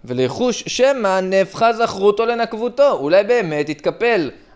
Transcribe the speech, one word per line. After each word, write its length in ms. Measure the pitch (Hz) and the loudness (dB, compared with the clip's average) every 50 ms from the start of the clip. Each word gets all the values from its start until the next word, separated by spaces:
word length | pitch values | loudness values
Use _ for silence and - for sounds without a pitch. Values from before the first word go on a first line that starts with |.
| - | -8
ולחוש 580 | 110 127 123 131 123 127 - 247 247 220 - - | -6 -2 -2 -2 -2 -2 -2 -2 -2 -2 -4 -8
שמא 520 | 170 - - 247 277 277 262 220 190 190 190 | -8 0 2 2 2 2 0 0 0 0 0
נהפכה 520 | 185 185 190 190 190 - - - 226 233 233 | -2 0 0 0 0 0 -2 0 0 0 2
זכרותו 520 | 220 233 220 - 196 190 208 202 214 226 | 0 -2 -2 -2 2 2 2 2 2 0
לנקבותו. 680 | 226 240 233 233 226 233 214 233 247 240 - 285 277 | -2 0 -2 -4 -4 -4 -6 -6 -4 0 2 2 2
אולי 320 | 226 - 135 147 170 196 208 | 2 0 0 4 4 4 4
באמת 460 | 202 240 240 208 165 151 147 151 151 | 4 0 0 0 0 -2 -2 -2 -4
התקפל 640 | 151 - - 180 160 - 220 240 233 190 156 120 - - - _ - | -6 -4 -4 -4 -2 0 -2 0 0 0 -2 -4 -8 -14 -20 _ -12